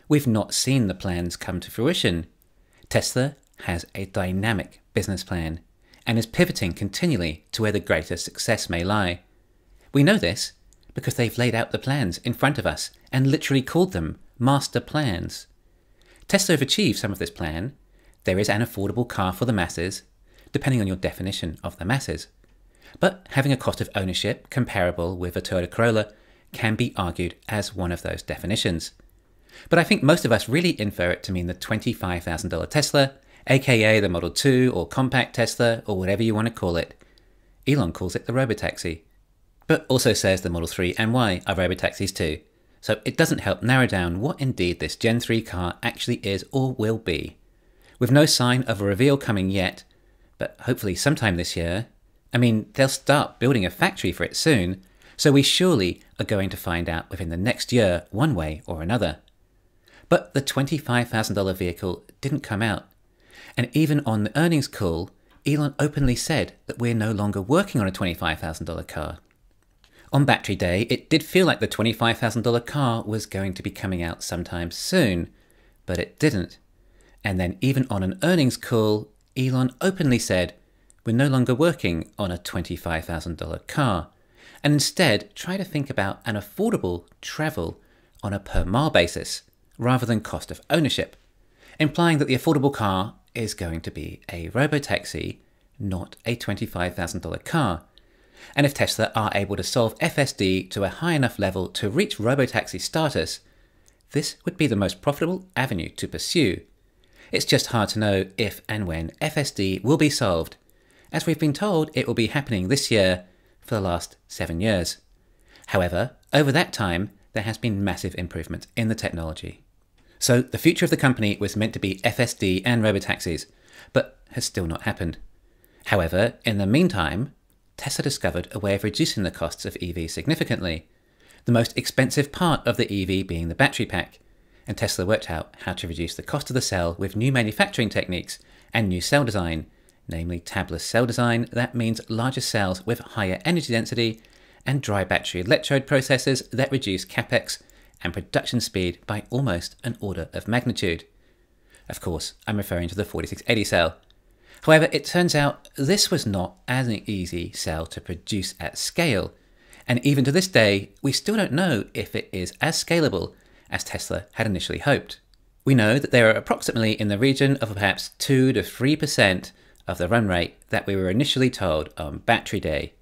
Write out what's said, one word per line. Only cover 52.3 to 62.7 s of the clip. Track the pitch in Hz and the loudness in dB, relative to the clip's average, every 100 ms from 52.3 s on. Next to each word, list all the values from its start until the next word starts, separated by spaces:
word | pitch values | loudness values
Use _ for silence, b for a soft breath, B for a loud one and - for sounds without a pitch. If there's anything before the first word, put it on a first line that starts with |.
I | 120 | 2
mean, | 123 110 - | 4 4 0
they'll | - 135 | 0 2
start | - - 143 - - | 2 2 2 2 0
building | 120 123 90 | 2 2 0
a | |
factory | - 190 190 95 | 0 -2 0 -4
for | 87 | -2
it | 85 | -4
soon, | - 160 123 90 98 b b b b | 0 2 2 2 -4 b b b b
so | 151 | 6
we | 139 | 6
surely | 135 - 180 139 90 82 b - | 6 4 4 4 2 -2 b -8
are | |
going | 104 101 95 | -2 0 0
to | 95 | -4
find | 92 85 85 | -4 -2 -2
out | 82 - | -4 -6
within | 95 87 | -8 -6
the | 85 | -2
next | 107 - - | -2 -2 0
year | 123 98 85 - | 4 4 2 -2
one | 101 156 | 0 0
way | 95 78 78 - | 0 -2 -6 -8
or | 80 | -6
another. | 85 117 87 - _ _ _ _ _ _ b b b | -2 0 -2 -4 _ _ _ _ _ _ b b b
But | 175 - | 0 2
the | 139 | -2
twenty-five | 139 135 139 151 - 120 117 | -2 -2 -2 -2 0 0 0
thousand | 110 107 101 | -2 0 0
dollar | 95 | 0
vehicle | 92 90 85 95 - - _ | 0 -2 -2 -4 -6 -10 _
didn't | 135 - | -4 -4
come | - 104 | -4 -2
out, | 113 | -2